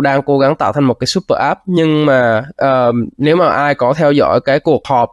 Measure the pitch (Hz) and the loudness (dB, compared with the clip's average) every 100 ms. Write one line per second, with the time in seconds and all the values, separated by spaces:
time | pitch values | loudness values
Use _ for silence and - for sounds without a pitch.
0 | 139 139 139 139 135 156 117 143 135 117 | 0 0 0 0 0 0 -2 0 0 -2
1 | - 190 - - 139 170 - 175 160 151 | -4 -4 -2 -2 -2 -4 -4 0 0 2
2 | 151 131 120 110 139 - 139 131 123 120 | 2 2 2 0 -4 -4 -2 0 0 0
3 | 113 - 143 170 165 - 143 143 123 151 | -4 -4 0 2 2 0 -2 -2 -2 0
4 | 151 143 85 104 - 139 170 135 - 131 | 0 2 2 0 0 -2 0 -2 0 -2
5 | 117 | -2